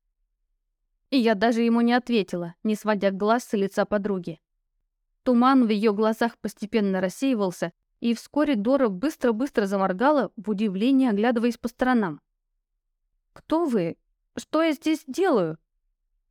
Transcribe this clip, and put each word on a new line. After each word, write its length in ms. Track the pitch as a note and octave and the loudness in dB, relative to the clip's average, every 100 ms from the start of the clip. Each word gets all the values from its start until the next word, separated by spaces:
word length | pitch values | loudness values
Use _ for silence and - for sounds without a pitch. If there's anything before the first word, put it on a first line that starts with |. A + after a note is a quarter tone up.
| _ _ _ _ _ _ _ _ _ _ - | _ _ _ _ _ _ _ _ _ _ -4
И 60 | C#4 | 0
я 200 | A3+ G3 | 2 2
даже 260 | A#3 A#3 | 2 2
ему 180 | A#3 A#3 | 2 2
не 120 | A#3 | 2
ответила, 640 | B3 B3 A3+ F3+ F3 E3+ - | 0 0 -2 -2 -6 -8 -8
не 100 | G#3+ | -6
сводя 380 | G#3+ G#3 G#3 G3 | -4 -2 0 0
глаз 320 | F#3+ G#3 A#3+ | 0 0 0
с 80 | - | -2
лица 320 | G#3 G3 - | -4 -2 -2
подруги. 560 | G3 G#3 G3+ F#3+ E3+ D#3 _ _ _ _ _ _ _ _ | -2 -2 -2 -6 -6 -14 _ _ _ _ _ _ _ _
Туман 440 | - A#3+ B3+ C4+ A3 | 0 4 6 4 4
в 40 | |
её 220 | G#3+ A3 | 2 0
глазах 460 | G3+ A3 A3+ A#3 - | 2 0 0 -2 -4
постепенно 640 | G#3 - G#3 A3+ G3+ F#3 | -12 -10 -4 -2 0 0
рассеивался, 720 | F#3 - C4+ A3+ F#3+ - E3+ - _ - | -2 -2 -2 0 -2 -2 -8 -10 _ -6
и 140 | A#3 | -4
вскоре 420 | A3+ - C#4+ D4 A3 | -4 -4 -2 0 0
Дора 320 | G#3+ C#4 A#3+ | 0 2 0
быстро-быстро 800 | F3+ D4+ - B3 A3 C#4+ - G3 | -2 -6 -2 -2 0 -2 -2 -2
заморгала, 680 | G3 F#3+ F#3 C4+ D4 - - | 0 -2 0 2 2 0 -6
в 120 | G3+ | -6
удивлении 600 | G3+ A3 F#3 B3 C4+ C4 | -4 -2 0 2 2 2
оглядываясь 500 | G3+ A#3 A#3 A#3+ A3+ | 2 0 0 -2 -4
по 100 | A#3 | -8
сторонам. 520 | - B3+ A#3+ F#3+ D3+ _ _ _ _ _ _ _ _ _ _ _ | -2 2 2 0 -6 _ _ _ _ _ _ _ _ _ _ _
«Кто 320 | - - D#4 E4 | -14 -2 0 0
вы? 300 | A3+ E3 - _ _ _ - | 0 -2 -8 _ _ _ -16
Что 260 | - D#4 | -4 0
я 100 | E4 | 0
здесь 320 | C#4 D#4 D#4 - | 0 -2 -4 -4
делаю?» 520 | C#4 F#4+ A#3 E3 D#3+ _ _ _ _ _ _ _ | -2 0 2 0 -6 _ _ _ _ _ _ _